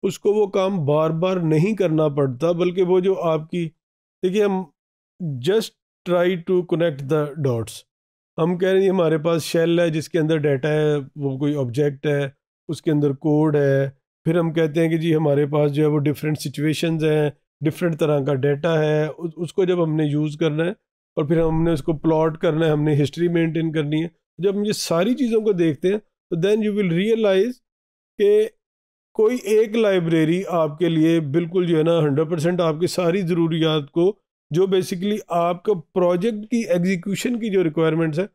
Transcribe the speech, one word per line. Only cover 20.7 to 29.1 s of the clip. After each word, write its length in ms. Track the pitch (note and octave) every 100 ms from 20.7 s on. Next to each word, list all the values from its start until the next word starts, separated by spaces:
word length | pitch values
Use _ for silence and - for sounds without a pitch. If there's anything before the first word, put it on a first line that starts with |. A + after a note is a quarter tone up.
| G#3+ _ _ _ -
और 120 | D3
फिर 120 | E3
हमने 300 | E3 D#3+ E3+
उसको 220 | D#3+ -
प्लॉट 440 | D3+ D#3+ D#3 D#3+ D#3
करना 300 | F3+ D#3 D#3+
है, 60 |
हमने 220 | D3+ D3+
हिस्ट्री 340 | D3 C#3+ - E3+
मेंटेन 440 | E3+ E3 D#3+ D#3+
करनी 300 | D#3 D3 D#3
है। 80 | E3+ _ _ -
जब 160 | F#3 G3
हम 80 |
ये 80 | G#3
सारी 420 | - - E3 F#3+
चीज़ों 280 | B3+ B3 A3
को 100 | A3
देखते 360 | F#3 E3 C#3 F3+
हैं, 100 | G#3
तो 380 | _ _ _ E3+
then 200 | F#3 A3
you 160 | G#3+
will 200 | G#3 G3
realize 640 | E3 G#3 A3+ G#3+ F#3+ A3 B3 _ _ _ _ _ _
कि 280 | G3+ G#3 A3 _ _ _ _ _ _